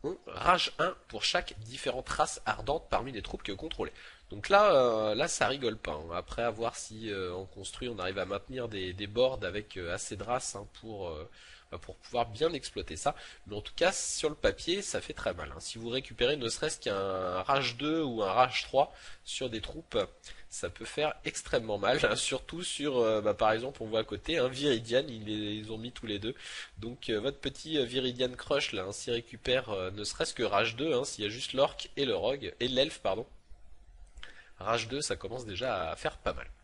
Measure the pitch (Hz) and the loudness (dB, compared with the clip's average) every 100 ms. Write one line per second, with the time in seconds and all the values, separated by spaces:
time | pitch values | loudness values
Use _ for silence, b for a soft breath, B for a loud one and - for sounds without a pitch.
0 | 143 185 - 92 127 180 - - 170 - | -4 -6 -8 0 4 4 4 0 -2 -2
1 | - 110 - 175 - - 113 131 139 127 | -10 -2 2 2 0 -10 -12 -4 -2 -2
2 | - - 151 - - 107 110 156 - - | -4 2 2 2 -2 0 0 -2 2 0
3 | 120 117 - - - 98 160 - 87 B | 0 -6 -6 -8 -6 -6 -6 -4 -4 B
4 | B B B 104 - 196 208 143 123 110 | B B B -10 6 8 10 8 8 4
5 | 107 107 165 - 117 135 123 110 - 76 | 2 2 0 2 2 2 0 -2 -6 -6
6 | 82 85 - - 117 107 117 - - 107 | -4 -6 -6 -2 -2 0 -4 -4 -12 -8
7 | 110 98 92 90 98 - 95 - 123 113 | -6 -4 -4 -6 -8 -10 -12 -8 -8 -4
8 | 92 98 92 98 - 127 120 104 92 90 | -4 -2 -2 -4 -6 -8 -6 -4 -6 -6
9 | 101 110 131 127 98 98 107 95 85 92 | -4 4 4 4 -4 -4 -6 -8 -4 -4
10 | - 104 107 123 - 98 107 - 113 107 | -4 -8 -2 -2 -2 -8 -12 -14 -12 -8
11 | 90 78 80 B B B B 82 - - | -6 -6 -10 B B B B -14 -12 -16
12 | - 120 117 107 160 156 - - - 80 | -4 0 0 2 0 0 -6 -8 -6 -2
13 | 139 - B B - 104 - - 170 190 | -2 -2 B B -8 -8 -6 2 2 2
14 | - - 156 147 107 98 - 185 196 98 | -4 0 -2 2 2 2 -2 -2 0 -4
15 | - - - 87 76 - - 113 113 127 | -4 -4 -4 -2 -8 -8 -10 -8 -2 -4
16 | 131 110 123 147 117 - 156 - - 98 | -4 2 2 4 0 0 -2 -2 0 0
17 | 98 95 92 92 95 139 127 120 147 165 | 0 0 0 0 4 4 4 -2 0 2
18 | 151 113 98 104 127 - - 131 147 B | 0 2 4 6 6 4 2 4 4 B
19 | B B - - 131 113 - 151 - 117 | B B -8 -4 -4 -4 -6 -10 -2 0
20 | 92 - B B B - 90 - 113 - | 0 -4 B B B -8 -8 -8 -8 0
21 | 151 - - - - 131 113 104 101 139 | 0 0 -6 -6 0 0 2 2 4 4
22 | 135 113 - 131 - 165 180 - 143 127 | 4 4 0 -2 -4 -8 -6 -2 0 4
23 | 113 110 104 101 110 110 127 - 110 110 | 6 6 4 4 4 4 0 -6 0 0
24 | 110 101 - 160 127 131 147 120 113 123 | 0 -4 -2 2 2 2 2 2 4 2
25 | 151 113 107 107 104 107 107 110 120 - | 2 -6 -4 -4 -2 -4 -6 -8 -8 -10
26 | 113 101 107 - B B B - 113 123 | -6 -4 -4 -6 B B B -10 -10 -8
27 | - 110 123 143 139 - 156 151 123 123 | 0 2 2 -2 -6 -6 -2 2 2 2
28 | 127 120 127 127 - 143 143 104 95 104 | 0 0 -2 -2 0 2 2 -2 -4 -6
29 | - 120 120 113 - 127 131 98 92 101 | -2 -2 -4 -8 2 2 2 -2 -2 -4
30 | 104 - 160 - 110 98 113 113 156 127 | -6 -2 -2 2 4 6 4 2 2 2
31 | 139 - 104 117 - 127 147 - - - | 0 -2 -4 -4 -4 4 4 4 -10 -2
32 | 139 95 101 139 98 - 123 127 143 - | 2 2 2 0 -4 -2 2 4 2 2
33 | 104 98 123 - - - - - - - | 0 0 -4 -12 -18 -18 -16 -18 -18 -20
34 | - - B B B - 95 117 110 135 | -18 -14 B B B -6 2 2 2 -4
35 | 151 98 - 120 117 92 127 101 82 82 | -2 -4 -4 -8 -6 -4 -2 0 -2 -2
36 | 156 - - 82 58 - | -4 -2 -4 -4 -8 -14